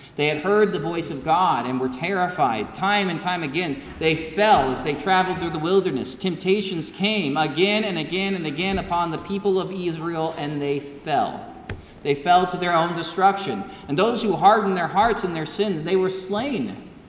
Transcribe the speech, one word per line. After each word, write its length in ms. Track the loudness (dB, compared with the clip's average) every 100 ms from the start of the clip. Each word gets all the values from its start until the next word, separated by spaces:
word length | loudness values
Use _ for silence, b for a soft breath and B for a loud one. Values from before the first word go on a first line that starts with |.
| B B
They 120 | -2
had 160 | 0
heard 300 | 2 4 4
the 60 | 2
voice 300 | -4 -4 -4
of 140 | -4
God 420 | 0 2 4 2 0
and 140 | -2
were 80 | -2
terrified. 880 | -2 -4 0 -2 0 0 0 -4 -4
Time 340 | 0 2 0
and 120 | -2
time 200 | -4 -4
again, 400 | -2 -2 -4 -4 B B
they 160 | 0 0
fell 540 | -2 2 6 6 4
as 140 | -2
they 100 | -2
traveled 460 | -2 2 2 2 0
through 120 | -4
the 80 | -2
wilderness. 540 | 2 4 4 0 -4
Temptations 800 | -4 -4 -2 2 2 0 -4 -6
came 460 | -2 0 0 0 0
again 480 | 0 2 2 2 0
and 120 | -2
again 380 | -2 -2 -2 -2
and 100 | -4
again 320 | -4 -2 -2
upon 340 | -2 -2 -2
the 60 | -4
people 420 | -4 -2 0 0
of 120 | 0
Israel, 640 | -4 -4 -4 -4 -4 -4 -4
and 240 | -6 -4
they 180 | -2 -2
fell. 640 | -6 -10 -2 0 0 -4 -12 -14 -12 -12 B B
They 140 | -2 0
fell 300 | 4 4 4
to 100 | -2
their 160 | 0
own 220 | 2 0 -2
destruction. 680 | -6 2 2 2 -2 -6 -8 B B
And 100 | 2
those 240 | 2 2
who 140 | 0 4
hardened 400 | 6 6 4 0
their 120 | 0
hearts 360 | 2 2 2
in 100 | -2
their 120 | -4 -4
sin, 400 | -2 -2 -2 0
they 100 | 2
were 140 | 2
slain 640 | -2 -4 -4 -2 -4 -4 -8 -14 -20